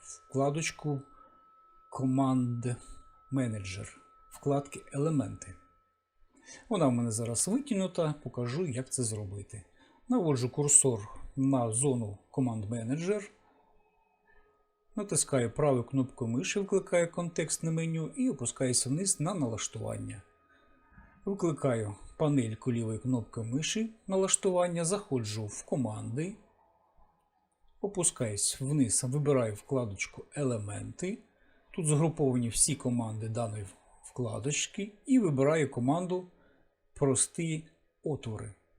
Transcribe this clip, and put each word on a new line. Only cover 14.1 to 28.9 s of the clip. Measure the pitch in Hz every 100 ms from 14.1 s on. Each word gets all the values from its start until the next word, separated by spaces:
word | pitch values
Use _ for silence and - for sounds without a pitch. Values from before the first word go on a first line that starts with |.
| _ _ - _ _ _ _ _ -
натискаю | 202 - - 135 117
правою | - 147 131
кнопкою | 117 135 127 - 117
миші, | 120 190 208
викликаю | 196 190 190 175 170
контекстне | - 175 - 160 - 165
меню | 160 165 160 156 -
і | 254
опускаюся | - 120 - 131 127 127
вниз | 147 196 -
на | 156
налаштування. | 196 127 107 - 113 107 110 107 107 - _ _ _ _ _ _ - - -
Викликаю | - 196 170 143 139 117 104 101 - -
панельку | 151 143 117 110 -
лівою | 117 113 110
кнопкою | 127 127 107 - 113
миші | 131 156 214 220 - -
налаштування, | 190 185 - 202 180 180 170
заходжу | 165 202 - 127 107 107 107
в | -
команди, | - 160 113 107 110 120 170 220 - _ _ _ _ _ - _ _ _ _ _ _ -
опускаюсь | 196 202 165 - 113 104 - -
вниз, | 131 151 120